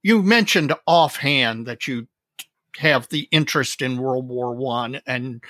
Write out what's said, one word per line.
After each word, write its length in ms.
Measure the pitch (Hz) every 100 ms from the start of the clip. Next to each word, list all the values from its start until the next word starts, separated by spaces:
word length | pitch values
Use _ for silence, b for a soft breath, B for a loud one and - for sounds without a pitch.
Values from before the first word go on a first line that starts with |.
you 200 | 190 226
mentioned 520 | 190 233 208 196 147 151 -
offhand 800 | 170 151 - 139 143 120 113 117
that 200 | 117 -
you 200 | 123 117 _ _ - - _ _ -
have 300 | 156 135 127
the 200 | 156 147
interest 500 | 156 147 156 127 -
in 140 | 131 127
World 300 | 131 131 127
War 240 | 123 123
One, 460 | 120 131 120 120 135 -
and 340 | 127 131 117 B